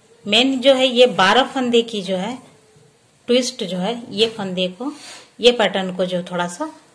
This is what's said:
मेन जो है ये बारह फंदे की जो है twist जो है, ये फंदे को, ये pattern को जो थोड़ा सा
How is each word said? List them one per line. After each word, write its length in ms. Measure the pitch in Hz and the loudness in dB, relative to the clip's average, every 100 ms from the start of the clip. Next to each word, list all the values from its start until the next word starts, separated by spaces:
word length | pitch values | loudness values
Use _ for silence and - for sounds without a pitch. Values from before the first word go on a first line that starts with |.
| _ _ 208 | _ _ 0
मेन 340 | 214 269 269 | 2 2 2
जो 140 | 254 | 4
है 120 | 262 262 | 4 4
ये 180 | 240 247 | 4 4
बारह 360 | - 190 226 | 4 4 4
फंदे 380 | 247 269 247 233 | 2 -2 0 0
की 200 | 233 214 | 0 -4
जो 140 | 185 185 | -6 -4
है 180 | 196 247 - _ _ _ _ _ _ _ - | -6 -10 -16 _ _ _ _ _ _ _ 0
twist 360 | 247 240 - | 0 0 -6
जो 140 | 196 185 | -8 -4
है, 240 | 185 240 - | -4 -6 -6
ये 180 | 202 226 | -2 -2
फंदे 380 | 220 190 180 185 | -2 -8 -4 -6
को, 220 | 185 262 294 - - - - | -6 -10 -10 -16 -20 -20 0
ये 120 | 233 | 2
pattern 440 | 240 202 196 190 180 | 4 2 0 -4 -4
को 100 | 185 | -4
जो 160 | 180 | -4
थोड़ा 240 | 180 180 175 | -4 -4 -6
सा 220 | - 311 - _ | -6 -10 -12 _